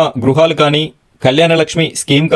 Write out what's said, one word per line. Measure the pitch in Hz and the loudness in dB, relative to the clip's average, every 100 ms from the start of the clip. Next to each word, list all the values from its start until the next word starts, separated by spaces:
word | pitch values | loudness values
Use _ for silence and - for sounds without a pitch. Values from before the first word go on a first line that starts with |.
| 160 127 | 0 0
గృహాలు | 127 139 165 151 | 0 2 2 2
కానీ, | 147 147 156 - _ _ 131 | 0 0 -4 -10 _ _ 0
కళ్యాణలక్ష్మి | 139 165 160 151 170 156 - | 2 2 2 -2 -2 -4 -6
స్కీమ్ | - 143 156 | -2 0 2